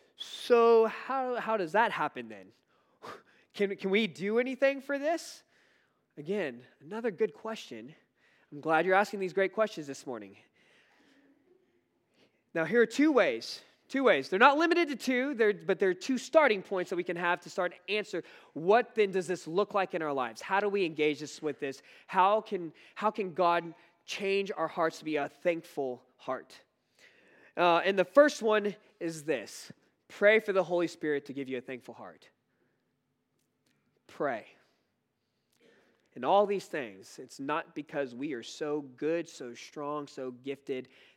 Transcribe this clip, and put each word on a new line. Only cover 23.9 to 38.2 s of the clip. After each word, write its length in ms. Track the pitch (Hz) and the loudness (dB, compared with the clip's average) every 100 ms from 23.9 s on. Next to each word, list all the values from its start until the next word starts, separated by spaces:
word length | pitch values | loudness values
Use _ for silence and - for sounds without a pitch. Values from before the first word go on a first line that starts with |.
| _ | _
change 460 | - - 196 196 190 190 | -14 -6 -2 -2 -2 -4
our 120 | 160 | -6
hearts 300 | 175 165 - | -2 -2 -2
to 60 | |
be 120 | 156 147 | -4 -4
a 120 | 143 | -4
thankful 760 | - 180 165 - - 135 123 _ _ | -2 -2 -2 -6 -6 -6 -8 _ _
heart? 440 | - 127 - - _ _ _ _ - _ _ _ - - | -8 -8 -10 -20 _ _ _ _ -20 _ _ _ -10 2
Uh, 240 | 175 170 | 4 6
and 140 | 185 196 | 4 0
the 60 | |
first 380 | 180 285 294 - | 4 6 6 4
one 320 | 220 214 208 - _ _ | 2 2 0 -6 _ _
is 240 | 170 156 | -10 -8
this. 480 | 147 127 98 - - - _ _ _ | -4 -4 -6 -16 -20 -20 _ _ _
Pray 320 | - 202 220 | 4 6 6
for 120 | 214 | 4
the 120 | 190 | 0
Holy 240 | 165 175 165 | 2 0 -2
Spirit 380 | - 156 143 139 | -4 -4 -4 -4
to 60 | |
give 160 | 135 131 | -10 -8
you 100 | 127 | -8
a 20 | |
thankful 340 | 127 127 - | -8 -14 -14
heart. 340 | 123 95 85 - _ _ _ _ _ _ _ _ _ _ _ _ _ _ _ _ _ _ | -18 -18 -20 -20 _ _ _ _ _ _ _ _ _ _ _ _ _ _ _ _ _ _
Pray. 380 | - 147 113 - _ _ _ _ _ _ _ _ _ _ _ _ _ _ _ _ | -6 -4 -4 -10 _ _ _ _ _ _ _ _ _ _ _ _ _ _ _ _
In 100 | - | -6
all 220 | 127 196 202 | 2 4 4
these 200 | 196 - | -2 -4
things, 520 | 160 117 95 113 - | -8 -8 -12 -20 -20
it's 160 | 131 - | -20 -12
not 360 | 139 156 170 | -4 -4 -6
because 400 | 156 143 147 135 | -12 -8 -6 -6
we 180 | 120 | -6